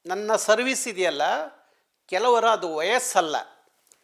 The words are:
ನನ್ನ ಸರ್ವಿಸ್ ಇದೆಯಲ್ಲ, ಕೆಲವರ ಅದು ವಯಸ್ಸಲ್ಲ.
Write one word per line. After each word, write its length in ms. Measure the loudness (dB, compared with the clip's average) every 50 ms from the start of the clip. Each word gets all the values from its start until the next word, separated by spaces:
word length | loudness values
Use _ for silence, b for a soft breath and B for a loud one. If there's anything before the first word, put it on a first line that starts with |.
| -10
ನನ್ನ 300 | -8 -8 -4 -2 0 0
ಸರ್ವಿಸ್ 520 | 2 2 2 2 2 2 0 -2 -4 -6 -6
ಇದೆಯಲ್ಲ, 340 | -4 -2 -2 0 0 0 0 0 -2 -2 -4 -8 -14 _ _ _ _ _ _ _ _ _ _
ಕೆಲವರ 420 | -6 -2 0 2 4 4 4 4 2
ಅದು 260 | 2 2 -2 -4 -4
ವಯಸ್ಸಲ್ಲ. 640 | -2 0 0 0 0 0 0 0 0 0 0 -2 -4 -6 -8 -16 _ _ _ _ _ _ _ _ _